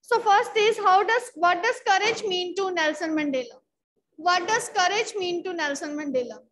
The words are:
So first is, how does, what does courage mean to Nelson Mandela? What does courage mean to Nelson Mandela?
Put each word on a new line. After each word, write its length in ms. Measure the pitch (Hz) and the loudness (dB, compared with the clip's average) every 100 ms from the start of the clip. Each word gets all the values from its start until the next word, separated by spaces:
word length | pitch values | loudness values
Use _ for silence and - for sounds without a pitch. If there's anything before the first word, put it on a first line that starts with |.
So 180 | - 453 | 0 0
first 300 | 427 403 466 | 4 4 4
is, 220 | 453 427 427 | 2 2 2
how 260 | 403 381 | 4 4
does, 280 | 415 466 480 302 | 4 0 -2 0
what 260 | 339 359 | 2 2
does 140 | 440 466 453 | 0 -2 2
courage 340 | 381 415 453 | 2 2 -2
mean 300 | 427 359 359 349 | -4 -4 -4 -4
to 140 | 381 | -4
Nelson 460 | 349 311 311 330 311 | 0 -2 -2 -2 -2
Mandela? 480 | 294 262 240 - _ _ _ _ _ - | -2 -4 -6 -16 _ _ _ _ _ -4
What 300 | 330 359 349 | 0 2 2
does 220 | 453 466 | -2 -2
courage 460 | 415 359 403 453 415 | 0 0 0 -4 -4
mean 260 | 359 349 | -4 -4
to 80 | 370 | -6
Nelson 440 | 349 294 277 320 294 | -4 -4 -4 -8 -8
Mandela? 420 | 294 254 240 208 _ | -4 -4 -4 -12 _